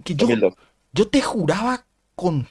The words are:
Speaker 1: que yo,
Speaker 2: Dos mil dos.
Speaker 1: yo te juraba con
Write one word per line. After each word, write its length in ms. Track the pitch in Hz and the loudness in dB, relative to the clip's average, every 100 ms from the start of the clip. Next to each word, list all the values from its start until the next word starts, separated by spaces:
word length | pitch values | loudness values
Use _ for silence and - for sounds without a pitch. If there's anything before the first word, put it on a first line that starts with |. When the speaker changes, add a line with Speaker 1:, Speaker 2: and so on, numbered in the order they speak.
Speaker 1:
que 120 | - 156 | -6 0
yo, 120 | 240 | 2
Speaker 2:
Dos 20 | |
mil 100 | 110 | 2
dos. 120 | 95 - _ _ _ | 0 -2 _ _ _
Speaker 1:
yo 140 | - 220 | -2 2
te 120 | 277 | 0
juraba 640 | - 233 151 180 233 254 _ _ _ - | 0 -2 -2 -2 -2 -4 _ _ _ -4
con 320 | 180 151 127 | -2 -2 -4